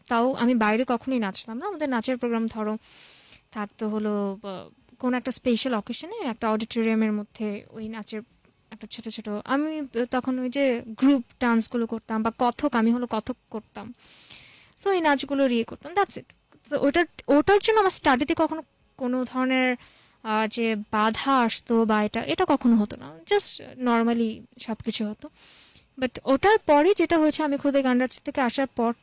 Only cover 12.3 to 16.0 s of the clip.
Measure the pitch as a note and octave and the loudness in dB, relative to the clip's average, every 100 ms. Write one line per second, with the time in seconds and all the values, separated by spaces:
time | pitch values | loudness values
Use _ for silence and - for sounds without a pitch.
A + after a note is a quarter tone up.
12.3 | - B3 A#3 D4 A#3 A3+ A#3+ B3 A3 - | 0 -2 0 0 2 2 2 -2 -4 -6
13.3 | B3 _ A3 - - G#3 A#3+ - - - | -10 _ -14 -14 -16 -18 -18 -20 -20 -20
14.3 | - - - - - G4+ F#4+ D#4+ C#4 C#4 | -20 -20 -20 -20 -6 0 2 4 2 0
15.3 | C#4 C4+ A#3+ A3+ A#3 C#4+ F4+ | 0 2 2 -2 -8 -6 -2